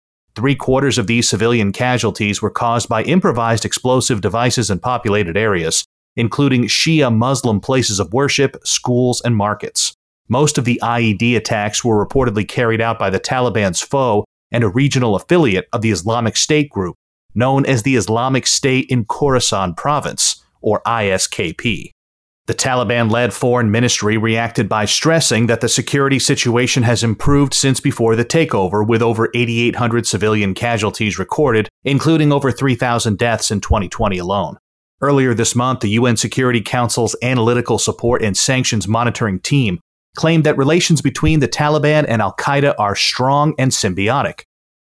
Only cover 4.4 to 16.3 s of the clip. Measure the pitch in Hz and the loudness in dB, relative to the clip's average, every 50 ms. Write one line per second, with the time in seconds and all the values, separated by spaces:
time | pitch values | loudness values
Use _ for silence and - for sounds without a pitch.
4.4 | 120 127 - - 113 - 98 87 - 123 123 117 - 110 101 107 104 85 82 101 | 0 0 0 0 -2 -2 -2 -4 -2 -4 -4 -2 -2 0 0 0 0 0 0 0
5.4 | 110 110 101 87 80 80 80 - - _ _ _ _ _ - 127 117 110 - - | 0 0 0 0 0 -2 -2 -4 -6 _ _ _ _ _ -6 -4 -4 -2 0 0
6.4 | 143 139 131 123 120 104 - - - 160 165 156 139 123 113 110 117 127 139 123 | 2 2 2 2 0 0 0 -2 0 2 2 2 2 2 2 2 2 2 0 0
7.4 | - 123 107 95 - - 131 131 117 - 104 95 101 82 95 131 143 135 - - | 0 0 0 0 0 0 0 0 0 0 -2 -2 -4 -2 0 0 0 0 0 0
8.4 | 139 135 - - - - - - - - 123 120 127 123 120 - - 120 117 104 | 0 0 -2 -4 -6 -4 -4 -4 -2 -2 0 0 2 0 0 -2 -2 0 0 0
9.4 | 101 104 104 - - - - - - - - _ _ _ _ _ _ - 110 131 | 0 0 -2 -4 -6 -8 -6 -4 -6 -6 -6 _ _ _ _ _ _ -2 0 2
10.4 | 156 147 - - 120 120 120 - - 113 120 120 117 113 107 90 117 120 120 107 | 2 2 2 0 0 0 -2 0 0 -2 0 2 2 0 0 2 2 2 2 0
11.4 | - - 120 107 104 107 - - - 123 110 104 98 - - 135 131 120 101 110 | 0 -2 -2 -2 -2 -2 -4 -2 0 2 2 2 2 2 2 2 2 2 0 -2
12.4 | 101 - - - 123 113 113 110 113 117 113 - 107 98 95 92 - - 131 127 | -4 -4 -2 -2 0 0 2 0 0 -2 -2 -2 -2 -2 -2 -2 -2 -2 -2 0
13.4 | 123 120 95 113 104 95 85 - - - - 139 131 123 104 104 104 _ _ _ | 0 0 0 0 0 0 -2 -4 -6 -2 -2 0 0 2 0 0 -2 _ _ _
14.4 | _ _ - 117 120 101 90 127 139 139 - 131 123 113 101 90 - - 175 180 | _ _ -2 0 0 2 2 2 2 2 2 2 2 2 0 0 0 2 2 4
15.4 | 160 120 92 92 - - - 104 104 113 104 85 85 110 113 120 117 110 | 4 4 2 0 -2 -2 -4 -2 0 0 0 0 -2 -2 -2 0 -2 -2